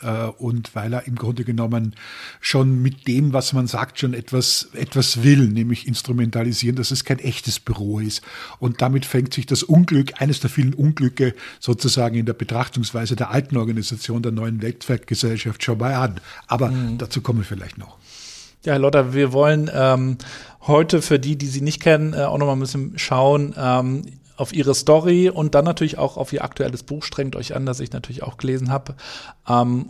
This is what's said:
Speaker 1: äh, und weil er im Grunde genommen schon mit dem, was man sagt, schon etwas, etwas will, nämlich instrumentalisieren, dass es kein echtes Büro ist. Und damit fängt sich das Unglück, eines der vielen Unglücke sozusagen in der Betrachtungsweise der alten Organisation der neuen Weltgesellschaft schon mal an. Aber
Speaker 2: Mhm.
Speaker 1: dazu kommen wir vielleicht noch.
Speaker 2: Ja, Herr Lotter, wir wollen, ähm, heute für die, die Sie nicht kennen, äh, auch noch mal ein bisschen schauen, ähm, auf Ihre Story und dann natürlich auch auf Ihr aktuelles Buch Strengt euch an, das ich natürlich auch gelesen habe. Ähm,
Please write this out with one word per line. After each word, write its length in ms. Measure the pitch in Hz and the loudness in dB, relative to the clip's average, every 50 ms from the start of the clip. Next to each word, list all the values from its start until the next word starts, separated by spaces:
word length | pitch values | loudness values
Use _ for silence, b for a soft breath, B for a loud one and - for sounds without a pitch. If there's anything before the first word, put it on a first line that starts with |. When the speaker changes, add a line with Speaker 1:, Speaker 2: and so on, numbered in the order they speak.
| - | -6
Speaker 1:
äh, 240 | 117 110 113 113 | -4 -4 -4 -4
und 480 | 110 110 - 127 120 120 117 113 - - | -6 -6 -6 -4 -4 -4 -4 -6 -6 -10
weil 180 | 113 104 113 123 | -8 -6 -4 -4
er 140 | 123 - | -6 -6
im 80 | 131 123 | -6 -8
Grunde 300 | 117 113 110 120 123 120 | -4 -4 -4 -4 -4 -4
genommen 500 | 135 117 113 117 113 117 117 110 110 107 B B B B B B B B B | -4 -2 -2 -2 0 0 -2 -2 -2 -6 B B B B B B B B B
schon 420 | - - - 135 135 131 131 123 127 | -6 0 2 2 4 4 4 2 2
mit 260 | 131 135 - - 127 | 0 -2 -2 -4 0
dem, 240 | 120 131 151 143 131 | 2 2 2 2 2
was 220 | 131 123 - 139 | 0 0 0 0
man 120 | 131 127 | 0 0
sagt, 320 | 117 - - 113 - - - | 0 -2 -4 -4 -6 -4 -4
schon 140 | 143 127 123 | -4 -2 -2
etwas, 560 | 117 113 - 127 127 123 - - - - - - | -4 -6 -2 -2 0 0 2 0 -2 -4 -6 -8
etwas 480 | 113 120 - - 135 123 - - 120 117 | -8 -8 -2 0 0 0 2 0 4 6
will, 260 | 139 143 139 131 107 | 8 8 8 8 4
nämlich 400 | 104 117 113 120 120 - - 143 | 4 2 0 0 -2 -4 -4 -6
instrumentalisieren, 880 | 117 - - - 123 123 117 113 113 120 117 120 113 - 120 120 127 | -6 -6 -4 -2 -2 0 0 0 0 -2 -2 -2 -2 0 -2 -2 0
dass 140 | 131 117 - | 0 -2 -2
es 140 | 139 - - | -2 -4 -2
kein 140 | - 135 127 | -2 -2 -2
echtes 380 | - 135 - - - 120 - - | -2 -4 -6 -4 -6 -6 -6 -6
Büro 420 | - - 110 - 104 101 104 104 | -4 -4 -4 -2 -2 -4 -4 -4
ist. 200 | 110 107 - - B B B B B B B B | -4 -4 -6 -8 B B B B B B B B
Und 240 | 123 123 117 - 123 | -4 -4 0 0 0
damit 240 | 127 135 135 135 | 2 2 0 0
fängt 260 | - - 127 123 131 - | 0 0 0 0 0 -4
sich 140 | - 113 | -6 -4
das 160 | - 139 - - | -2 -2 -2 2
Unglück, 580 | - 156 170 180 - 160 139 135 131 - - | 6 6 6 6 6 4 2 2 0 -2 -2
eines 200 | 131 147 143 - | -2 0 0 0
der 100 | - 127 | -2 -2
vielen 240 | - 147 131 131 139 | 0 0 0 0 2
Unglücke 600 | - 143 151 147 - 135 123 127 - 135 123 117 B B B B B | 2 2 2 2 2 0 0 2 2 0 0 0 B B B B B
sozusagen 580 | - - 120 110 - 123 - 135 120 117 113 | -4 -2 -2 0 0 0 2 2 0 0 0
in 100 | 117 113 | 0 -2
der 80 | 117 117 | -2 -2
Betrachtungsweise 800 | - 107 - 117 117 123 - - 127 113 - - 113 113 104 123 | -4 -6 -4 -4 -4 -4 -2 -4 -4 -4 -4 -4 -6 -4 -4 -4
der 140 | 104 123 - | -4 -4 -2
alten 260 | 117 135 135 - 143 | -2 -2 -2 0 -2
Organisation 640 | 120 110 113 113 113 98 - 113 107 - - 117 117 117 | -2 -2 -2 -2 -4 -4 -6 -8 -8 -6 -6 -4 -4 -2
der 100 | 120 110 | -2 -4
neuen 280 | 110 110 113 113 110 | -4 -4 -4 -4 -4
Weltgesellschaft 1040 | 107 120 120 - - - 127 113 - - 113 - - 117 113 110 - 113 107 - - | -6 -6 -8 -8 -4 -4 -4 -4 -2 -4 -4 -2 -2 -2 -2 -2 -4 -6 -6 -6 -4
schon 140 | - 113 107 | -4 -2 -2
mal 160 | 117 131 135 | -2 -2 0
an. 260 | 127 131 110 92 90 B B B B B | 0 -2 -2 -4 -6 B B B B B
Aber 220 | B 120 113 113 - | B -2 0 0 0
Speaker 2:
Mhm. 300 | 127 127 123 117 113 117 | 0 -2 -2 -4 -4 -6
Speaker 1:
dazu 240 | 113 107 - 123 - | -6 -6 -6 -4 -2
kommen 160 | - 120 110 | 0 0 0
wir 80 | 98 | -2
vielleicht 320 | - 104 95 92 92 - - | -2 -6 -10 -12 -14 -14 -16
noch. 180 | 98 - - B B B B B B B B B B B B B - | -18 -18 -20 B B B B B B B B B B B B B -4
Speaker 2:
Ja, 80 | 165 143 | -2 2
Herr 60 | 139 | 4
Lotter, 360 | 135 139 151 143 131 127 131 | 4 6 6 4 4 4 2
wir 180 | 139 143 131 127 | 2 2 2 4
wollen, 380 | 139 147 151 156 151 151 160 - | 4 4 6 4 4 2 0 0
ähm, 460 | 139 131 131 131 127 131 131 127 B B B B B B B B B - | 2 4 4 4 4 2 0 -2 B B B B B B B B B 0
heute 380 | - 147 151 165 160 185 160 | 4 6 6 6 6 2 2
für 180 | 156 - 151 135 | 4 4 2 2
die, 180 | 127 143 151 | 2 0 -2
die 100 | 139 143 | -4 -4
Sie 140 | 139 131 139 | -4 -4 -2
nicht 200 | 139 151 147 - | -2 -2 -4 0
kennen, 320 | - 170 156 156 156 156 156 | 4 4 4 6 4 0 -2
äh, 80 | 147 143 | -2 -2
auch 160 | - - 143 | -2 0 0
noch 80 | 143 | 0
mal 80 | 143 135 | 0 0
ein 60 | 131 | 0
bisschen 380 | 135 127 - 139 135 - - - | -2 -4 -4 -6 -6 -6 -6 -8
schauen, 560 | - - 135 127 135 139 147 143 143 143 - | -4 -2 2 4 4 4 4 4 2 -2 -4
ähm, 460 | - 135 127 127 127 127 127 131 143 - - - - _ _ _ | -4 0 0 2 2 2 0 -2 -4 -6 -10 -16 -20 _ _ _
auf 160 | - 139 - - | -8 -6 -4 -2
Ihre 220 | 156 135 139 135 | 0 2 2 2
Story 540 | - - 151 151 160 160 180 175 180 185 185 | 2 6 6 6 6 6 6 4 6 4 4
und 260 | 180 160 156 147 - | 2 2 0 2 4
dann 100 | 143 147 | 4 4
natürlich 320 | 170 165 - 160 156 - | 4 2 0 -2 -2 0
auch 200 | - 143 135 - | -2 -2 -4 -2
auf 160 | - 131 - 151 | -4 -6 -6 -4
Ihr 100 | 139 139 | -6 -6
aktuelles 400 | 131 - - 135 127 123 120 - | -6 -6 -4 -4 -4 -4 -8 -10
Buch 220 | - 143 151 - | -10 -10 -10 -10
Strengt 320 | - - - 139 135 - | -8 -6 -6 -6 -4 -6
euch 180 | - 127 - - | -8 -10 -8 -6
an, 120 | - 135 | -4 -4
das 120 | 131 123 131 | -4 -4 -4
ich 140 | 135 113 - | -6 -8 -8
natürlich 320 | 131 120 - 123 - - | -10 -10 -10 -12 -10 -10
auch 120 | 127 - | -12 -10
gelesen 340 | - - 131 131 131 131 123 | -6 -4 -2 -2 -2 0 -2
habe. 260 | 135 139 - - 139 B B B B B B B B B _ | -2 -2 -4 -6 -12 B B B B B B B B B _
Ähm, 380 | - 120 120 120 123 123 123 - - | 2 2 4 4 4 2 -2 -2 -4